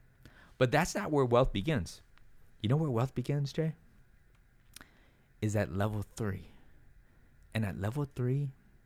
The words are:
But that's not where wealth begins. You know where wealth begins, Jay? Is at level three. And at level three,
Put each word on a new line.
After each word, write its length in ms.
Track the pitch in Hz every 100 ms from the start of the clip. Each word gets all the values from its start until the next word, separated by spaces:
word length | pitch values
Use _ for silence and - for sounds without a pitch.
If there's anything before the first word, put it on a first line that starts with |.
| - _ - - - -
But 140 | 127
that's 220 | 147 175
not 180 | - 190
where 140 | 147 127
wealth 260 | 120 131
begins. 480 | 101 120 135 85 - - - - - - -
You 80 | 107
know 60 | 147
where 160 | 156
wealth 240 | 117 127 -
begins, 360 | 123 143 139
Jay? 220 | - 160 - - - - - - - _ - - - - - - _ _ -
Is 140 | 107 107
at 180 | 78
level 320 | 92 107 104 98 -
three. 360 | 107 92 - - - - - - - - - - -
And 120 | 110 104
at 140 | -
level 280 | 101 139 143 -
three, 340 | 123 139 139 - - -